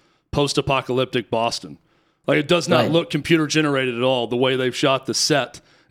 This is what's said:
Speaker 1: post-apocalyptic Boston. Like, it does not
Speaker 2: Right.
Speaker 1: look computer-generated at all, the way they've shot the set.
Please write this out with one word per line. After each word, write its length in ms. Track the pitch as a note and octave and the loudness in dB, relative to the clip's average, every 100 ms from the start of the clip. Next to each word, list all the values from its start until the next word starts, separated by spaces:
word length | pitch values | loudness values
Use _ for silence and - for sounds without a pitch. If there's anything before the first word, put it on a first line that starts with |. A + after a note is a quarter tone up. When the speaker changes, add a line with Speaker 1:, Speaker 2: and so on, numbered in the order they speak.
| _ _ _ | _ _ _
Speaker 1:
post-apocalyptic 960 | - C#3+ - C3+ C3+ B2 B2 B2+ C3 G#2+ | -2 0 0 0 -2 0 -2 0 -2 -2
Boston. 480 | A2+ A#2 - E2+ C#2+ _ _ _ _ - | -2 -2 -4 -12 -18 _ _ _ _ -2
Like, 100 | D3 | 0
it 80 | C#3+ | 2
does 200 | F3 E3 | 0 2
not 120 | E3+ | 2
Speaker 2:
Right. 80 | D3 | 4
Speaker 1:
look 180 | E3 E3 | 0 0
computer-generated 880 | D#3 - D#3+ D3+ D#3 D#3 C#3 C3 A#2 | -4 0 2 2 0 0 0 -2 0
at 80 | |
all, 240 | B2+ C3 A2+ | 0 0 0
the 80 | A#2+ | 0
way 180 | C3 B2+ | 0 2
they've 200 | B2+ A#2+ | -2 0
shot 300 | C#3+ C3+ - | 2 2 0
the 80 | |
set. 480 | A2+ - D3 B2 - - _ _ | -2 0 0 -2 -10 -20 _ _